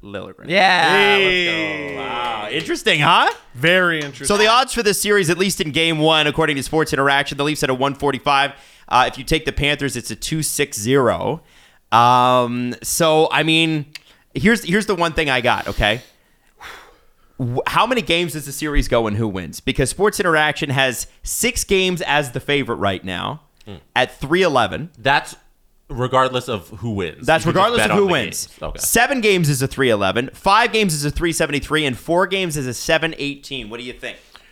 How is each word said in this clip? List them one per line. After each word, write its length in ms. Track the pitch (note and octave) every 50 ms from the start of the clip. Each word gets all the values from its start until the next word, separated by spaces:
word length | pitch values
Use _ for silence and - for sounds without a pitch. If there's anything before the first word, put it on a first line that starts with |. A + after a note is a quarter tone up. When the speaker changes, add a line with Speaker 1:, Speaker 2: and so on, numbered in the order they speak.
| -
Speaker 1:
Liljegren. 460 | G2+ G2+ F#2+ F#2+ F#2+ - - - C3+
Speaker 2:
Yeah, 400 | E3+ G3 F#3 F#3+ F#3 F3 E3 D#3
Speaker 3:
Hey. 960 | D3 G3+ G3+ G3+ G3+ G3 F#3+ F#3 F3+ F3+ F3 F3 E3 E3 D#3+ D#3 D3+ D3+ D3
Speaker 2:
let's 60 | C#3+ C#3
go. 60 | C#3
Speaker 1:
Wow. 480 | C3+ - A#2 A#2+ B2 A#2+ A#2 G#2+ G#2 G#2+
Interesting, 480 | B2+ D#3+ D#3+ - F4 - - A3 F3 D3+
huh? 300 | D3 D#3+ F3+ A3 C#4 G4 A4+ - - - -
Speaker 3:
Very 440 | A#2+ C#3+ E3 F#3 F#3 F3+ F3 E3 D#3
interesting. 260 | D3 C#3+ C3 B2 C#3
Speaker 1:
So 100 | C3+ G3+
the 120 | G3+ G#3+ A3
odds 260 | A3+ B3 C4 B3+ -
for 80 | A#3 A3
this 180 | G#3 F#3 -
series, 300 | - G#3 G#3 G3+ F3+ D3
at 80 | F3 E3+
least 220 | G3 G3 - -
in 100 | E3+ D3+
Game 280 | B2 D#3 E3 E3 E3 D3+
One, 260 | D3+ D#3+ D#3+ D#3 D3+
according 300 | D3 - D#3+ D#3+ D3+ D3
to 80 | C#3 B2
Sports 280 | - D#3 D#3+ D#3 - D3+
Interaction, 460 | C3 C#3 C#3 C#3 C#3 C#3 - D3+ C#3
the 60 | C#3+
Leafs 180 | D3+ D3+ - D#3+
at 80 | C3+
a 40 | C3
one 200 | B2+ C3+ C#3 C3+
forty-five. 600 | - D3 C#3 C3+ B2+ - D3 C#3+ C3+ C#3+ C#3 - - - - - - _ -
Uh, 160 | F2+ B2 C3+
if 120 | F#3 - -
you 40 | F3+
take 220 | - - D#3 -
the 80 | C#3+ -
Panthers, 440 | - C#3+ C#3+ D3 C#3+ C#3+ C3+ A2
it's 140 | A#2+ - -
a 60 | A2
two 260 | - - - D#3 D#3+ D3
six 340 | - - - C#3+ - -
zero. 680 | G#2+ G#2 A#2 C3+ C#3 B2+ A2 F2+ E2 F#2 G#2 D3 E3 - _ _ - - _ _ _ _ _ A2
Um, 840 | A#2 A#2+ B2 B2 B2 B2 B2+ B2+ B2+ B2 A#2+ A#2+ B2 B2 B2 A#2+ - A2
so, 460 | - - - E3+ D#3+ D#3 D#3 D#3+ -
I 140 | C3 C#3+ D3
mean, 420 | D#3+ D#3+ D#3+ E3 D#3+ D#3+ D3+ C#3+ - _ - - _ _ _ _ _ _
here's, 300 | A#2+ C3+ G#3+ A#3 - -
here's 220 | - F3 A3 G3+
the 100 | - G3+
one 160 | E3+ E3+ E3 C3+
thing 180 | E3 D#3 C#3+
I 100 | C3 B2+
got, 280 | A#2 A#2+ A2 G2 - -
okay? 340 | - - A2+ G#2 A2 B2+ - - _ _ _ _ _ _ _ _ _ _ - - - - - - _ _ _ _ _ _ _ _ _ -
Wh-, 180 | C3 A#2+ B2 C3+ -
how 200 | - - E3 G3+
many 160 | A#3 B3+ A#3+ D#3+
games 300 | C3+ E3 E3+ F3 D#3+ C#3
does 140 | D#3 -
the 60 | C#3+ C#3
series 360 | - D#3 D3+ C#3+ C#3+ B2 -
go 180 | B2 A#2 A2+
and 100 | G#2+ G#2
who 120 | A2 A2+ G#2+
wins? 320 | F#2+ F#2+ F2 D2+ - -
Because 300 | - C#3 C3 - C3+ -
Sports 300 | - - G3 G#3+ - -
Interaction 500 | B3 F3 D#3+ D3+ D3+ D3+ C#3+ - D#3+ C#3+
has 360 | C3 C#3 C3+ C3 A#2 - - - _ _ -
six 420 | - - - - B3 A#3+ - -
games 380 | - G3+ F#3+ F#3+ F#3 F3+ D#3+ -
as 300 | - C#3+ D3+ C#3+ B2 A#2
the 80 | D3+
favorite 360 | - - D3 C#3+ B2+ A2 A#2
right 280 | C#2+ G2 G2 F#2+ F2+ -
now 380 | F#2 F2+ F2 F#2 G2+ C#3 D#3 - _ _ _ _
Speaker 2:
Hmm. 120 | G#2+ G2 D2 - _ _
Speaker 1:
at 180 | B2 C3 - - -
three 220 | - C3+ E3 F#3 F#3+
eleven. 480 | E3 C#3 B2+ A2 F#2 F2+ - D#3 E3+ -
Speaker 2:
That's 380 | - G#2 C3 C#3+ D#3 - - - - _ _ _ _ _ _ _ _ _ _
regardless 600 | C#3+ A#2 B2+ B2 C3 C3 C3 B2+ B2+ B2 - C3+
of 200 | A2+ G2+ E3+ -
who 220 | A2 F#2+ A2+ A#2+
wins. 360 | G#2+ G2 F2+ D#2+ C#2+ - B2
Speaker 1:
That's 180 | D3 D#3+ D#3+ -
Speaker 2:
You 80 | E3 D3+
can 20 |
just 120 | F#3 G3
Speaker 1:
regardless 140 | A3+ A#3+ A3+
Speaker 2:
bet 100 | G#3+ G#3
Speaker 1:
of 60 | G#3
who 60 | G3+ G3
Speaker 2:
on 60 | F#3+
the 40 | F3
Speaker 1:
wins. 340 | C#3 A2 D#2+ - - -
Speaker 2:
games. 160 | - - - -
Okay. 160 | D2+ - -
Speaker 1:
Seven 420 | - - - A3+ A#3+ B3+ C#4+ B3+
games 280 | G#3+ G#3+ F#3+ F3+ E3 C#3+
is 120 | D3 B2 C3+
a 40 | B2+
three 220 | - C#3 C3+ B2
eleven. 400 | A2 G2+ G2 F#2+ G2 A#2 B2+ C3+ -
Five 380 | - - G3 G3 A3 A#3+ A3+ G3
games 220 | A3 G#3+ F#3 D#3
is 100 | D3 C#3+
a 60 | D3
three 220 | - - E3+ E3+ D#3
seventy-three. 520 | - E3 D#3 - C#3 - - C#3+ D#3 D3+
And 140 | C#3 A#2 -
four 280 | - - E3 F3 F#3+ F3
games 280 | F#3 F#3+ F#3 E3+ D3
is 100 | D3+ C3 B2+
a 60 | A#2
seven 400 | - - - D#3+ D#3 D#3+ D#3+ - -
eighteen. 500 | C#3+ C#3+ C#3+ C#3 - - C#3 B2+ A2+ G#2
What 80 | A#2 A#2+
do 40 | B2
you 80 | B2 A#2
think? 260 | - C3 A#2 F#2 - - _ _ - - _